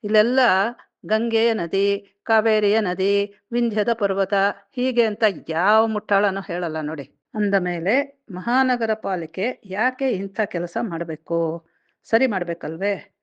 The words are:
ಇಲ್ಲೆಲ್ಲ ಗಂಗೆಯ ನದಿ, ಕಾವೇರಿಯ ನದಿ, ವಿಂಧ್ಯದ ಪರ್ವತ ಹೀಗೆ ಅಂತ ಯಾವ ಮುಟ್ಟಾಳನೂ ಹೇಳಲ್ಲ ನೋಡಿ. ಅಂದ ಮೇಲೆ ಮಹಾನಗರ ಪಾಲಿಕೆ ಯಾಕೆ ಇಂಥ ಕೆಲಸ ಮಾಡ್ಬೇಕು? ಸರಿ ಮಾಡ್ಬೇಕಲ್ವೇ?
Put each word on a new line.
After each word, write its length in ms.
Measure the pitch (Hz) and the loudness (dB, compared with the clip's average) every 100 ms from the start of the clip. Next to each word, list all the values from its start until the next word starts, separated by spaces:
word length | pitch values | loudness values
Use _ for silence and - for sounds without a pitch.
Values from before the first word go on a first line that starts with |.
ಇಲ್ಲೆಲ್ಲ 360 | 208 214 220 262 247 185 214 247 - _ 170 | 2 2 4 4 4 4 0 -4 -20 _ -2
ಗಂಗೆಯ 460 | 214 233 220 233 | 0 0 2 2
ನದಿ, 640 | 220 170 196 202 202 - _ | 0 -2 0 0 0 -6 _
ಕಾವೇರಿಯ 580 | - 220 220 214 208 214 | 0 2 4 2 4 2
ನದಿ, 540 | 208 175 190 202 202 - _ | 0 0 2 2 0 -8 _
ವಿಂಧ್ಯದ 400 | 240 240 208 208 | -2 0 0 0
ಪರ್ವತ 420 | 226 202 196 196 196 196 - _ | 0 0 0 0 2 0 -2 _
ಹೀಗೆ 320 | - 254 240 226 | -4 0 2 0
ಅಂತ 180 | 208 214 175 - | 2 0 0 -4
ಯಾವ 380 | 160 185 220 226 | 0 4 4 2
ಮುಟ್ಟಾಳನೂ 540 | 214 214 196 202 190 | -2 0 2 2 -2
ಹೇಳಲ್ಲ 400 | 190 175 170 156 | -4 -4 -4 -4
ನೋಡಿ. 340 | 147 156 139 _ _ | -6 -6 -10 _ _
ಅಂದ 200 | 220 208 196 | -4 0 0
ಮೇಲೆ 680 | 180 175 165 254 269 - _ | -2 -2 0 0 -2 -10 _
ಮಹಾನಗರ 640 | 180 180 247 262 247 220 | -8 -2 0 2 0 -2
ಪಾಲಿಕೆ 680 | 214 202 180 160 - 175 - | -2 -2 -4 -6 -4 -6 -6
ಯಾಕೆ 460 | - 190 240 262 269 | -10 -2 -2 -2 -2
ಇಂಥ 300 | 196 196 196 | -2 -6 -4
ಕೆಲಸ 360 | 208 175 175 - | -4 -4 -4 -4
ಮಾಡ್ಬೇಕು? 880 | 226 170 170 160 _ 170 165 165 _ _ _ _ | -4 -6 -6 -8 _ -2 -2 -4 _ _ _ _
ಸರಿ 220 | _ 233 262 | _ 2 2
ಮಾಡ್ಬೇಕಲ್ವೇ? 880 | 202 170 165 156 165 196 185 - _ | 0 -4 -6 -8 -4 -4 -4 -8 _